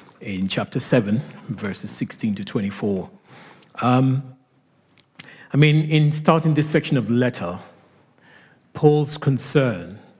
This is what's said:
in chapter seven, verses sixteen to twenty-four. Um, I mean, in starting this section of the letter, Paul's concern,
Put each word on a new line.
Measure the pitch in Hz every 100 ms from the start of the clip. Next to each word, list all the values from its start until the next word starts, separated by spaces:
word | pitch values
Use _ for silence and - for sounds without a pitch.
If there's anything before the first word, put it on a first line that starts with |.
| - _
in | 113 95 95
chapter | - 104 131
seven, | - 131 101 113 - - -
verses | 101 104 92 -
sixteen | - 120 - 110 98
to |
twenty-four. | 98 117 101 - 107 95 87 - _ - - - _ -
Um, | 120 127 135 131 - - _ _ _ _ _ _ _ - - - -
I | 135
mean, | 151 151 156
in | 156 147
starting | - - 160 160
this | 147 151
section | 160 - 139
of | 107
the |
letter, | 120 123 - 87 92 - - _ _ _ _ _ - _ _ _
Paul's | - 151 151 147 -
concern, | - 135 - 151 127 92 87 107 -